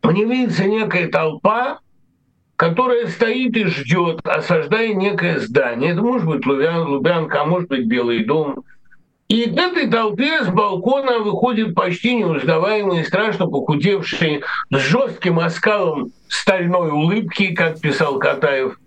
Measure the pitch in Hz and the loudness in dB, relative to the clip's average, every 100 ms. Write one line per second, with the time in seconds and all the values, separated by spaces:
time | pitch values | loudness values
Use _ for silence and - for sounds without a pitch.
0 | - 185 220 254 247 165 196 214 220 180 | 2 2 2 2 0 2 2 2 0 0
1 | 170 185 160 180 196 220 254 294 _ _ | 0 0 0 -2 -4 -2 -4 -6 _ _
2 | _ _ _ _ _ _ 170 165 247 240 | _ _ _ _ _ _ -2 0 0 0
3 | 226 165 226 254 254 226 190 139 123 180 | -2 -2 -2 0 0 0 0 -2 0 0
4 | 175 165 - 151 - 170 151 214 226 202 | 0 -2 -2 -4 0 0 2 0 0 0
5 | 196 202 175 156 110 123 127 117 151 175 | 0 0 -2 -2 0 0 0 0 0 0
6 | 233 254 160 143 127 139 156 170 160 139 | 0 0 0 0 0 0 0 0 -2 0
7 | 127 165 156 151 147 180 175 135 117 123 | 2 0 0 -2 0 0 0 -2 0 0
8 | 120 117 107 156 143 131 - - - - | 0 0 0 0 -2 -6 -12 -20 -20 -20
9 | _ _ _ 220 233 170 359 349 262 226 | _ _ _ 0 2 0 0 0 0 2
10 | 214 202 285 320 214 180 208 185 226 269 | 0 0 0 0 0 2 0 0 0 0
11 | 269 240 208 185 247 220 220 165 185 175 | 2 0 0 0 0 0 -2 0 -2 0
12 | 240 247 180 156 131 160 190 214 202 175 | 0 0 0 -2 0 2 2 0 0 0
13 | 151 185 220 170 180 139 - 147 175 196 | 0 0 0 0 -2 -2 0 0 2 0
14 | - - 160 147 - - - 139 131 214 | -2 -2 0 0 -4 -8 -2 -2 2 2
15 | 269 170 185 165 170 165 214 208 180 151 | 2 -2 0 0 0 0 0 2 0 -2
16 | - - _ - - 190 175 180 170 147 | -6 -10 _ -4 0 2 2 2 0 2
17 | 160 208 180 - 190 170 165 160 151 143 | 2 2 -2 -2 -2 2 -2 0 -2 0
18 | 151 135 139 139 147 135 131 - | 0 2 0 0 0 0 -2 -6